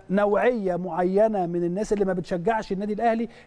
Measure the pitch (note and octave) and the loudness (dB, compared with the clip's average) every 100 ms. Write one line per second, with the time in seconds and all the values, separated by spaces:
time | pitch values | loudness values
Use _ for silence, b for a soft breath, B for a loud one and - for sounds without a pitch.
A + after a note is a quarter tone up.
0 | - F#3 G#3 G3+ A3 B3 F#3+ F3 F3+ E3 | 0 0 2 2 2 2 0 -2 -4 0
1 | F3+ F#3+ A3 G#3 F3 F3 F3 F3+ G#3+ G3+ | 2 4 4 2 -2 -2 -2 -2 -2 0
2 | F#3+ F#3 - F3 E3+ A3 - F#3+ G#3 G#3 | 0 -2 -2 -4 0 -2 -2 -6 -4 0
3 | A#3 A3+ A3+ B | 0 0 -2 B